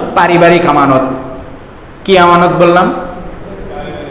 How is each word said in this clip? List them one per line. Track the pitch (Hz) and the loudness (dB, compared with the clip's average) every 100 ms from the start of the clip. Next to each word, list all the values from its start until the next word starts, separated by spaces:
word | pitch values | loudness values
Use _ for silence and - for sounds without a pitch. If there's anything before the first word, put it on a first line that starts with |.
| - - | -2 0
পারিবারিক | 175 170 170 175 147 | 2 4 4 4 2
আমানত। | 143 139 131 131 123 - - - - - - - - - | 2 2 0 -2 -6 -10 -14 -16 -18 -20 -20 -20 -8 0
কি | 185 | 4
আমানত | 175 175 175 175 | 4 4 2 2
বললাম? | 175 175 208 - - - - - - - - - - - - | 4 4 2 -2 -8 -12 -14 -14 -14 -14 -14 -12 -12 -12 -14